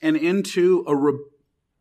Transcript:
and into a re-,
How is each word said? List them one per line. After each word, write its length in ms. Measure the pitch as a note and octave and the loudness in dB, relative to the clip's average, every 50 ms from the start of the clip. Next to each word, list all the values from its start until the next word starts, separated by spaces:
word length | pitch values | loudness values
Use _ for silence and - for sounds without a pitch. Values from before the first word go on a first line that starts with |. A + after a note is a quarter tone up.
and 160 | - D#3+ D#3 D3+ | -2 -2 -2 0
into 640 | D3+ E3+ F#3 G3+ F#3 - - F#3+ F3 F3+ F#3 F3 - D3+ | 0 0 0 -2 -2 -2 -2 2 2 4 2 2 0 0
a 80 | D3 | -2
re-, 240 | C#3 C#3+ D3 - - - - _ _ _ _ _ _ _ _ _ _ | 0 2 0 0 -2 -6 -16 _ _ _ _ _ _ _ _ _ _